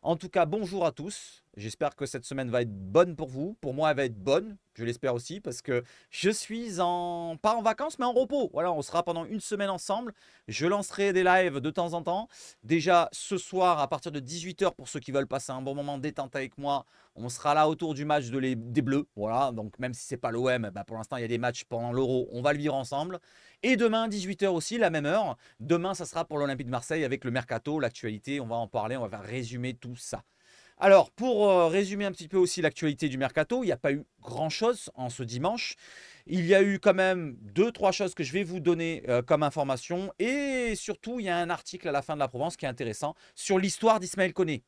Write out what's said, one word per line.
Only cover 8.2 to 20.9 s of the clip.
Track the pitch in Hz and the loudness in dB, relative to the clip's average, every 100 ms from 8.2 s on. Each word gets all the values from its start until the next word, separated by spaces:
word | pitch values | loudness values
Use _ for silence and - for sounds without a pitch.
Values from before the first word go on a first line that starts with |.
| 262 285 233 | 2 2 0
Voilà, | 143 170 | 0 0
on | 160 | -2
sera | 139 170 | -2 -2
pendant | 170 165 165 | 0 -2 -4
une | 214 | -8
semaine | - 208 196 | -6 -4 -2
ensemble. | 185 - 208 247 - _ _ - | -4 -4 -4 -4 -12 _ _ -10
Je | 107 160 | -2 0
lancerai | 202 196 - 202 | 0 -2 -2 2
des | 185 185 | 4 6
lives | 185 185 139 | 6 4 0
de | 135 | -4
temps | 151 175 | -2 -2
en | 170 | -4
temps. | 160 180 226 - - - | -4 -4 -6 -14 -20 -20
Déjà, | 110 165 156 175 165 | 0 0 6 6 6
ce | - - 190 | -2 -6 -6
soir, | - 185 180 160 | -4 2 4 4
à | 139 | 2
partir | 151 165 | -2 -6
de | 147 | -8
dix-huit | 131 170 170 170 | -8 -10 -10 0
heures, | 190 | 0
pour | - 131 | 0 -10
ceux | 147 | -10
qui | 127 | -2
veulent | 139 139 | 0 0
passer | 135 - | -4 -6
un | 131 | -8
bon | 131 139 | -6 -6
moment | 143 143 | -6 -4
détente | 143 - 135 139 | -6 -6 -8 -6
avec | 131 - | -8 -6
moi, | 143 143 - _ _ - | -2 -2 -4 _ _ -12
on | 120 | -10
sera | 120 151 | -4 2
là | 151 156 | 4 4
autour | 156 165 | 2 -4
du | 143 147 | -4 0
match | 147 120 | 0 0
de | 135 | -2
les, | 131 127 | -2 -2
des | 117 120 | -2 -2
Bleus. | 123 135 147 - | 2 0 -2 -6
Voilà, | 107 117 139 | -2 0 0
donc | 113 107 - | -2 -10 -8
même | 131 | -8
si | 123 - | -8 -10
c'est | 127 | -6
pas | 123 | -4
l'O | 117 127 | 0 2
M, | 127 107 | 2 -2
bah, | 95 | -8
pour | 98 | -10